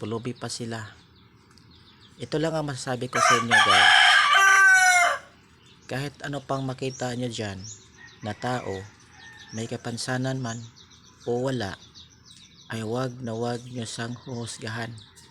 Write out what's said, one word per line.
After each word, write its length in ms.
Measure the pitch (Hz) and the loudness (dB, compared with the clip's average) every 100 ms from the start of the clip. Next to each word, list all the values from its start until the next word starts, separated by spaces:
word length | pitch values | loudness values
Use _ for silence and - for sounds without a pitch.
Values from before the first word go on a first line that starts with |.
pulubi 320 | 110 117 123 | -6 -6 -6
pa 160 | 120 120 | -8 -10
sila. 480 | - 117 113 104 - - _ _ _ _ - _ - - _ - - | -8 -8 -8 -10 -18 -20 _ _ _ _ -20 _ -20 -20 _ -20 -16
Ito 240 | 127 156 | -6 -2
lang 160 | 160 156 | -2 -2
ang 160 | 147 | -4
masasabi 400 | 131 - 120 127 | -6 -6 -6 -4
ko 80 | - | 2
sa 160 | 659 - | 4 4
inyo, 160 | 233 | 4
guys. 400 | 480 554 - - - - - 1077 - 392 392 - 381 740 719 698 571 - - _ _ - - - | 4 6 6 6 6 6 6 4 6 6 8 8 8 6 6 4 0 -10 -20 _ _ -20 -20 -8
Kahit 220 | 123 143 - | -6 -6 -8
ano 160 | 147 143 | -8 -8
pang 240 | 131 135 | -4 -4
makita 480 | 135 127 135 131 127 | -2 -4 -6 -4 -4
nyo 160 | 120 123 | -4 -4
dyan 320 | 113 107 95 107 - - - - - | -4 -6 -6 -12 -18 -20 -20 -20 -10
na 80 | 107 | -8
tao, 480 | 104 123 123 95 95 104 - - - - - - | -6 -4 -4 -4 -8 -10 -18 -20 -20 -20 -20 -14
may 160 | 110 117 | -10 -8
kapansanan 720 | 120 123 117 - 127 131 131 | -8 -8 -8 -4 -2 -2 -4
man 160 | 120 117 117 - - - - - - | -6 -8 -12 -20 -20 -20 -20 -12 -4
o 240 | 120 131 | -2 0
wala, 240 | 131 98 85 - - - _ - - - - - | -2 -4 -8 -16 -20 -20 _ -20 -20 -20 -20 -12
ay 120 | 113 | -8
wag 360 | 107 120 131 123 | -4 -2 -4 -6
na 120 | 120 | -8
wag 280 | 110 120 120 123 | -4 -4 -4 -8
nyo 160 | 123 | -10
siyang 320 | 110 - 117 123 - | -8 -8 -8 -8 -10
huhusgahan. 680 | 117 113 - 120 113 117 113 - - - | -10 -8 -10 -10 -8 -8 -10 -20 -20 -20